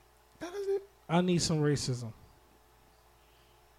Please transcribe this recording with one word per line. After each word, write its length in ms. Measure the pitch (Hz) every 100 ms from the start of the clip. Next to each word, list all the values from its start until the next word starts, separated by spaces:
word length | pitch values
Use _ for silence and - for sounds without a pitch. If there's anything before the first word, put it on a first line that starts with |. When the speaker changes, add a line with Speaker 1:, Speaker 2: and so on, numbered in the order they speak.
| _ _ _ -
Speaker 1:
That 140 | 330
isn't. 280 | 403 392 392 - - -
Speaker 2:
I 120 | 170
need 200 | 180 175
some 160 | - 156
racism. 540 | 147 143 - 123 117 -
Speaker 1:
<sighs> 40 | - - _ - _ _ - - _ _ - - - - -